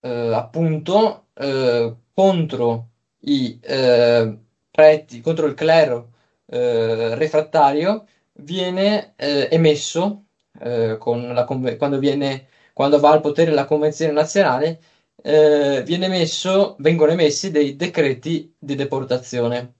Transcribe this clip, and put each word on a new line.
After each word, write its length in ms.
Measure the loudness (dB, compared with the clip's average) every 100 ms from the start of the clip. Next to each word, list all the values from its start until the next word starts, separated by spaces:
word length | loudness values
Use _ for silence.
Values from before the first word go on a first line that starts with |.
eh, 320 | -8 -6 -2
appunto, 920 | -2 -4 -2 -2 -2 0 2 2 -2 _ -10
eh, 600 | -4 -2 0 0 -2 -6 _
contro 760 | 0 2 2 -2 -2 -2 -4 -8 _ _ _
i, 380 | -4 -2 -2 -8
eh, 760 | -6 -2 2 4 4 2 0 -6 _ _ _
preti, 520 | 6 6 6 -2 -10
contro 260 | -6 -2 -4
il 60 |
clero, 580 | -2 2 4 4 -2 -8 _ _ _ _
eh, 680 | -4 -2 0 -2 -2 -4 -2
refrattario, 880 | -2 -2 0 2 2 2 -2 -4 -8 _ _
viene, 800 | -20 -12 -8 -6 -2 0 -2 -6 _
eh, 320 | -4 -2 0
emesso, 760 | 2 2 2 -2 -4 -4 -6 _ _ _ -14
eh, 360 | -8 -4 -2 -4
con 360 | -4 -4 -4
la 100 | -4
conve-, 340 | -4 -4 -4 -4
quando 220 | -4 -2
viene, 480 | -2 -2 -4 -6 _ _ _
quando 260 | -4 2 4
va 120 | 6
al 100 | 4
potere 300 | 2 0 0
la 140 | 0 0
Convenzione 460 | -2 -2 -2 -2
Nazionale, 720 | -2 -2 0 0 0 -2 -6 _ _ _ _
eh, 640 | 0 4 6 4 2 -2
viene 220 | -2 -4 -2
emesso, 680 | -2 -2 -4 -2 0 0 0
vengono 320 | 0 2 2
emessi 400 | 4 2 0 -4
dei 240 | 0 -2 -2
decreti 800 | -6 -2 -2 -2 -4 -6 -8 _
di 180 | -10 -6
deportazione. 1000 | -4 -6 -4 -6 -6 -4 -4 -4 -10